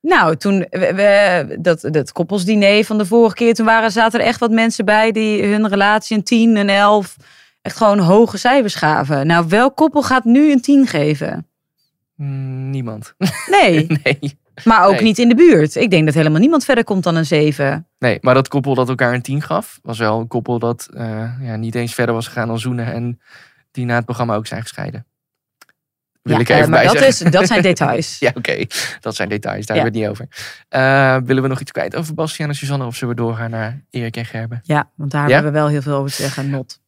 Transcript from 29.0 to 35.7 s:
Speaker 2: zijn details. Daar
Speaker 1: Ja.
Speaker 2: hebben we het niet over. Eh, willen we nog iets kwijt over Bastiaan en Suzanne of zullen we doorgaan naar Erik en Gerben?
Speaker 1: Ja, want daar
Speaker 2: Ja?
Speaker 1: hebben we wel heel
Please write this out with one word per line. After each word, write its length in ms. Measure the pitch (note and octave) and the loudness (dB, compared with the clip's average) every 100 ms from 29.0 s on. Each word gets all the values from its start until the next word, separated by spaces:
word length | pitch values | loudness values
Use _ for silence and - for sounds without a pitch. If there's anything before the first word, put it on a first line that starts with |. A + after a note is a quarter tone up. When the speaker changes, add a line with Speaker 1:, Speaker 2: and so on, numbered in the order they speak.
| A2 A2 | -10 -8
Speaker 2:
zijn 140 | G2 | -6
details. 360 | G#2+ G#2+ G2+ G#2+ | -6 -6 -8 -4
Daar 120 | G#2+ | -2
Speaker 1:
Ja. 60 | |
Speaker 2:
hebben 180 | A#2+ A2 | -2 -2
we 60 | G#2+ | -6
het 100 | G#2 | -6
niet 100 | A#2+ | -14
over. 60 | - - - _ | -16 -18 -20 _
Eh, 480 | C3+ C3 C#3 C3+ C3 B2+ | -2 2 4 2 0 0
willen 180 | C3 | 0
we 60 | C3+ | 0
nog 100 | C3 | -6
iets 120 | C3+ | -8
kwijt 240 | - - - | -8 -6 -6
over 180 | D#3+ | -8
Bastiaan 360 | D#3 D#3 - D3+ | -6 -8 -6 -8
en 60 | C#3 | -6
Suzanne 300 | C#3 C#3 B2 | -6 -6 -6
of 100 | A#2+ | -8
zullen 200 | B2 A#2+ | -6 -4
we 60 | |
doorgaan 280 | A#2 A2+ A#2 | -4 -4 -8
naar 320 | A2+ A2 C3+ _ | -6 -8 -10 _
Erik 280 | B2+ A#2 A2+ | -10 -8 -8
en 80 | A#2 | -10
Gerben? 340 | A2+ A2+ A#2+ | -10 -10 -12
Speaker 1:
Ja, 260 | - D3 - - | -4 -4 -4 -10
want 160 | D3 | -8
daar 160 | D3 C#3+ | -4 2
Speaker 2:
Ja? 60 | |
Speaker 1:
hebben 180 | C#3 D3+ | 2 2
we 40 | D3 | -2
wel 80 | |
heel 140 | D3+ | -2